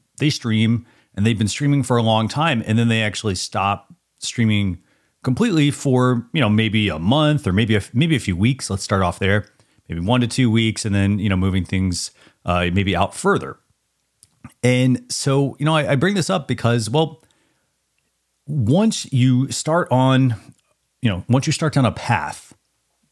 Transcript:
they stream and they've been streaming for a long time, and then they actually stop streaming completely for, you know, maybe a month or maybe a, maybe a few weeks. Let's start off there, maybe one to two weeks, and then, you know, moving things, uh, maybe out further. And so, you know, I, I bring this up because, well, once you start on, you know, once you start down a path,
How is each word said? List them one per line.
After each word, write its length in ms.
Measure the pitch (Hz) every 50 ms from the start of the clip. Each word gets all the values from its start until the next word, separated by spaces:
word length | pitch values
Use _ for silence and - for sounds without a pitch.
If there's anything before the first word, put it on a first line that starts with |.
| _ _ _ -
they 120 | - 151
stream 560 | 143 - - 120 110 107 113 110 117 110 - - _ _ _ _ _
and 100 | 95 101
they've 120 | 113 120 98
been 100 | 113 101
streaming 360 | - - 147 143 143 143 123
for 120 | - 127
a 80 | 120 113
long 240 | 113 110 110 110 104
time, 340 | - 143 156 170 143 113 - -
and 100 | 110 117
then 120 | 117 117
they 120 | 113 113
actually 340 | 110 107 101 - - 107 92
stop 560 | 92 - - - 104 95 98 101 98 - _ - _ _ _ _ _
streaming 640 | - - - - 117 107 107 104 101 95 87 - _ _ _ _ _ _ _ _ -
completely 480 | 123 127 - 226 240 185 156 143 143
for, 580 | 135 - - 143 127 127 127 127 127 117 113 -
you 80 | - 160
know, 80 | 127 104
maybe 400 | 107 107 110 110 98 110 104 98
a 120 | 80 78
month 460 | 82 98 135 156 151 151 151 143 - 95
or 40 |
maybe 240 | 90 98 117 107 113
a, 60 | 104 - -
maybe 240 | - 120 160 170 160
a 40 | 113
few 160 | - - 90
weeks. 340 | 85 101 120 135 131 - -
Let's 140 | 95 95 -
start 180 | - 104 98
off 180 | 95 90 87 -
there, 300 | - 92 101 107 104 - _ _ _ _ _ _ _ _
maybe 100 | 85 85
one 220 | 85 98 120 127
to 60 | 120 113
two 220 | - - 131 117
weeks, 360 | 107 113 113 110 107 - -
and 100 | 110 101
then, 240 | 101 98 101 101 101
you 80 | 98 107
know, 80 | 95
moving 300 | 92 95 95 92 95 87
things, 460 | - - 95 95 92 87 - - - - _ - - _ _ _
uh, 240 | 90 90 90 90 90
maybe 240 | 87 101 98 98 95
out 180 | 85 98 - -
further. 440 | - - 190 196 - - - - - _ _ _ _ _ _ _ _ _ _ _ _ _ _ _ _ _ - - _ -
And 400 | 123 127 127 131 131 123 120 - -
so, 480 | - - - 143 135 139 139 131 - -
you 60 | 147
know, 100 | 156 160
I, 180 | 156 147 90 139
I 20 |
bring 180 | 131 147 185 202
this 160 | 190 147 -
up 180 | 190 185 139 -
because, 420 | 123 - - 117 117 123 113 104
well, 340 | 117 156 160 151 - - _ _ _ _ _ _ _ _ _ _ _ _ _ _ _ _ _ _ _ _ _ _ _ _ _
once 680 | - 147 151 110 98 139 185 220 226 - - - -
you 400 | - 123 123 131 127 123 135 -
start 380 | - - - 156 156 170 - -
on, 440 | 123 127 131 131 131 131 131 127 113 98 - - - _ _ _ _ _ _ _ _ _
you 80 | - 113
know, 160 | 95 87 - -
once 180 | 117 135 131
you 60 | 160
start 220 | 143 - 165 151 -
down 120 | 143 131
a 60 | 107
path, 640 | - - - - 120 92 73 73 - - - - - _ _ _ _ _ _ _ _ _ _ _